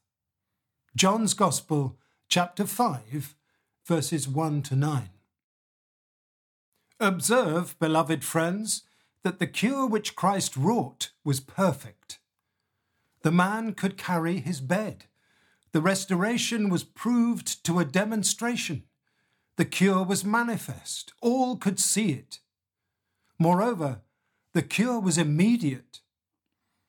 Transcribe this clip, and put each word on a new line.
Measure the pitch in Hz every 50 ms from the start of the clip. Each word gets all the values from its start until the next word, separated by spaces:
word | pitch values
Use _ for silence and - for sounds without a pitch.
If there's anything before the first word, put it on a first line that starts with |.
| _ _ _ _ _ _ _ _ _ _ _ _ _ _ _ _ _ _ -
John's | - - 190 208 226 220 202 -
Gospel, | - 202 170 139 - - - 160 147 139 131 - _ _ _ _ _ _ -
chapter | - 180 175 175 - - 202
five, | 196 - - 247 220 143 120 107 110 131 151 135 - - _ _ _ _ _ _ _ _ _ _
verses | - 170 160 139 - 170 151 127
one | 139 131 151 160 156 151 147 135
to | - 131
nine. | 135 143 151 147 131 104 92 - _ _ _ _ _ _ _ _ _ _ _ _ _ _ _ _ _ _ _ _ _ _ _ _ _ _ _ _ _ _ _ _ _ _ _ _ -
Observe, | 226 196 190 170 131 185 226 254 240 165 156 175 175 175 - -
beloved | 170 156 156 156 165 147 160 156 -
friends, | - - 170 160 170 180 208 220 202 - - - _ _ _ _ _ _ _ -
that | 185 180 -
the | 175
cure | - - - 190 233 277 269 269
which | 247 214 214 214 - -
Christ | - - 190 202 190 - - -
wrought | 131 135 185 240 226 - - - - - - _ _ -
was | 151 135 131
perfect. | - - - - 147 147 139 - - 107 - _ _ - - - _ _ _ _ _ _ _ _ _ _ _ _ _ _ _ _ _ _ _ _
The | - 160
man | 170 175 180 190 208 226 226 220 190
could | - - 196 -
carry | - - - 185 165 160 165 180 185
his | 117 151 185 135
bed. | 131 127 175 202 220 190 110 - - _ _ _ _ _ _ _ _ _ _ _ _ _
The | - 160
restoration | 156 185 196 190 - - 190 175 190 220 247 226 - - 233 226 208 202
was | 180 160 -
proved | - _ - - 220 240 240 233 233 233 180 - - - - -
to | - 165 180
a | 170
demonstration. | 139 127 185 208 214 226 214 185 - - - 226 233 240 - - - 160 107 - _ _ _ _ _ _ _ _ _ _ _ _ _ _
The | - 170
cure | - - - 180 196 190 185 190
was | 180 202 190 180
manifest. | 208 214 233 240 240 226 - - - 131 - - - - - - - - -
All | 247 240 240 262 254 247 254
could | - - 196 185 -
see | - - - 202 226 190
it. | 135 - - - - - _ _ _ _ _ _ _ _ _ _ _ _ _ _ _ _ _ _ _ -
Moreover, | 165 165 175 180 214 247 233 180 156 139 113 98 - _ _ _ _ _ _ _ _ _ -
the | 180 131
cure | - - - 220 254 247 226
was | 190 185 156 165
immediate. | 165 151 147 156 185 226 240 233 202 143 131 - - _ - - _ _ _ _ _ _ _ _ _ _ _ _ _ _ _ _ _